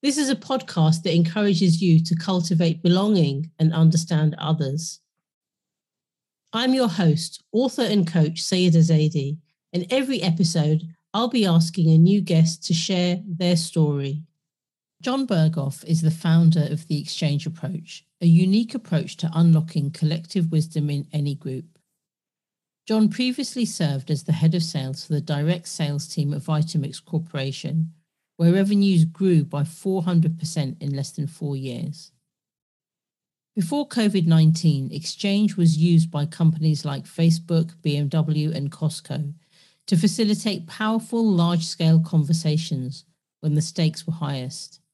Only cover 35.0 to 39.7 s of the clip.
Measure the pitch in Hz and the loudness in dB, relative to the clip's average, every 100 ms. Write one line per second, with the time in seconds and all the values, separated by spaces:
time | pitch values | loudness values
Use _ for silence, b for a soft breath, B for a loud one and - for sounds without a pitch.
35 | 160 - 208 196 208 - 170 156 170 170 | -12 -6 -2 0 0 2 2 2 4 4
36 | 160 147 147 - 165 156 160 147 147 139 | 2 -2 -6 0 0 2 0 -2 -4 -8
37 | - - 165 165 - 165 165 - 160 143 | -12 0 2 2 0 -2 -2 -6 -4 -2
38 | 143 160 151 151 151 156 143 - 156 - | -2 -2 0 0 -2 -4 -6 -4 -6 -6
39 | - 139 143 151 b b b | -10 -8 -8 -10 b b b